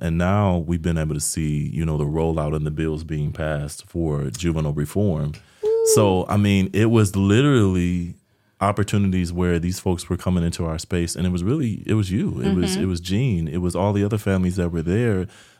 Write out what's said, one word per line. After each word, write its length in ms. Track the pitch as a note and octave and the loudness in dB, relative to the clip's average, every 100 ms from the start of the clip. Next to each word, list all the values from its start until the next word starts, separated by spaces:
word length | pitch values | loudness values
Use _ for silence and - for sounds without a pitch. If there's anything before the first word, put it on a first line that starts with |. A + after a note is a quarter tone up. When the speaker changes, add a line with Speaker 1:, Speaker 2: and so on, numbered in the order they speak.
Speaker 1:
and 160 | E2+ E2 | -2 0
now 400 | F2 G2+ G2+ F2+ D#2 | 2 4 4 2 0
we've 160 | F2 | -2
been 160 | E2 E2 | 0 0
able 160 | D#2 | -2
to 60 | D2+ | -2
see, 500 | - - D#2 D2+ D2 | -4 -2 -2 -2 -2
you 120 | - E2 | -2 -2
know, 100 | D2+ | 0
the 80 | |
rollout 520 | D2 D#2 D#2+ D#2+ D2+ D2+ | -2 0 0 0 -2 -2
and 100 | D2+ | -4
the 40 | |
bills 320 | D#2 D#2+ D#2 | -2 -4 -4
being 260 | D#2+ D#2 D2 | -6 -4 -4
passed 540 | - D#2 D2+ C#2+ - - | -4 -4 -4 -6 -10 -10
for 360 | F2 D#2+ D2 C#2+ | -4 -2 -2 -4
juvenile 420 | A1+ F2 D#2+ D#2 | -4 -2 0 -2
reform. 640 | D2 D2 F#2+ G#2 D2+ D2 D2+ - _ | -2 -4 0 0 0 -4 -6 -16 _
Speaker 2:
Ooh. 220 | G#4+ A4+ A4+ | -2 2 4
Speaker 1:
So, 320 | A4 G#2 F#2 - | 4 6 4 2
I 80 | G3+ | 2
mean, 320 | G2+ G2+ - | 4 4 2
it 140 | - A2+ | 2 4
was 240 | A2+ G#2 | 4 4
literally 1000 | F#2+ G2 G#2 C#3+ C3 G2+ F#2 F2 F2+ E2+ - _ _ _ _ | 2 4 4 4 4 4 2 0 -2 -4 -10 _ _ _ _
opportunities 720 | G2 G2+ G2+ G#2 G2 F#2 F2 | 0 0 0 2 2 2 0
where 260 | F2 F2+ E2+ | 0 2 2
these 200 | F2 F#2 | 0 -2
folks 280 | - F2 - | -2 -2 -2
were 80 | F2+ | -4
coming 280 | - F2+ | 0 0
into 200 | E2+ - | 0 -2
our 140 | E2+ D#2+ | -4 -6
space, 380 | - F2+ E2+ - | -4 -2 -2 -2
and 100 | F2+ | -2
it 40 | |
was 120 | F2+ | 0
really, 400 | F2+ D3+ B2+ G2 - | 0 0 -2 -4 -2
it 80 | |
was 160 | A2 F#2+ | 0 0
you, 300 | G2 F#3+ - | 0 -2 -2
it 140 | - | 0
was, 180 | F#3 F#3 | 0 0
Speaker 2:
Mm-hmm. 100 | F#3 | 0
Speaker 1:
it 40 | F#2+ | -2
was 140 | F2 | -2
Jean, 480 | F2 G2 C3+ F#2 D#2+ | -2 -2 0 0 -2
it 100 | E2 | -2
was 160 | F2+ | -2
all 180 | F2 G2 | 0 0
the 120 | G2+ | 2
other 140 | G2+ G#2+ | 0 -2
families 380 | G2+ F#2+ F2+ F#2 | 0 0 0 0
that 140 | F2 | -2
were 120 | E2+ | -2
there 440 | D#2+ G2 A#2+ F#2+ F2+ - - _ | -2 0 0 0 -4 -10 -20 _